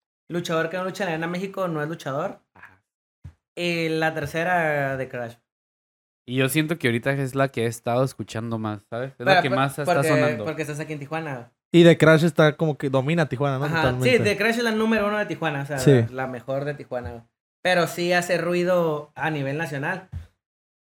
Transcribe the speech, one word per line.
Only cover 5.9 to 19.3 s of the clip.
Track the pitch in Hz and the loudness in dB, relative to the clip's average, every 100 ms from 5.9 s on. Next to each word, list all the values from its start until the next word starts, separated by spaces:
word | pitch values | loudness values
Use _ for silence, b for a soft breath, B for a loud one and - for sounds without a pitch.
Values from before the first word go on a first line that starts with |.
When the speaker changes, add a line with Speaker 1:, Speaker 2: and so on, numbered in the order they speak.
| _ _ _ - | _ _ _ -4
Speaker 2:
Y | 131 | 0
yo | 131 | 2
siento | 156 156 170 | 2 0 0
que | 123 | 0
ahorita | 117 135 | 0 0
es | 139 135 | -2 -2
la | 135 135 | 0 -2
que | - | 0
he | 113 | -2
estado | 113 120 120 | -2 -2 0
escuchando | 135 - 107 113 117 113 | 0 -4 -10 -8 -6 -4
más, | 110 104 - | -4 -6 -10
¿sabes? | 117 135 | -10 -10
Es | - | -4
Speaker 1:
Pero, | 123 | 2
Speaker 2:
la | 180 | 4
que | 156 | 4
Speaker 1:
por-, | 123 | 2
Speaker 2:
más | 139 151 | 0 -2
está | 147 | 0
Speaker 1:
porque, | 165 139 | 2 2
Speaker 2:
sonando. | - - 117 | 2 2 0
Speaker 1:
porque | 160 156 | -4 -6
estás | 147 147 | -6 -8
aquí | 156 | -8
en | 151 | -10
Tijuana. | 139 160 160 127 117 _ _ | -8 -8 -6 -8 -12 _ _
Speaker 3:
Y | 170 | 8
The | 170 160 | 10 10
Crash | 151 160 | 8 6
está | 170 - 151 143 | 4 4 4 2
como | 165 135 | -2 -2
que | 143 | -2
domina | 135 131 170 143 | 0 0 0 0
Tijuana, | 120 143 131 | -2 -2 -2
¿no? | |
Speaker 1:
Ajá, | 147 165 | -2 0
Speaker 3:
Totalmente. | 131 123 131 - | 0 2 2 4
Speaker 1:
sí, | |
The | 208 190 | 2 0
Crash | 214 233 | 0 0
es | |
la | 233 | 0
número | 220 220 220 202 | 0 2 2 0
uno | 214 | -2
de | 202 | -4
Tijuana, | 151 160 143 | -4 -4 -4
o | 139 | -4
sea, | 139 | 2
Speaker 3:
Sí. | 151 | 6
Speaker 1:
la, | 127 113 | 6 4
la | 127 127 | -2 -8
mejor | 120 123 139 | -8 -6 -6
de | 143 | -6
Tijuana, | 143 - 123 120 | -8 -8 -10 -8
güey. | 117 - _ _ _ | -12 -18 _ _ _
Pero | 180 180 165 | 0 2 0
sí | 175 175 | 0 0
hace | 175 175 170 | 0 0 -2
ruido | 170 175 175 180 165 151 151 - | 0 0 2 2 2 -2 -6 -6
a | 156 | -4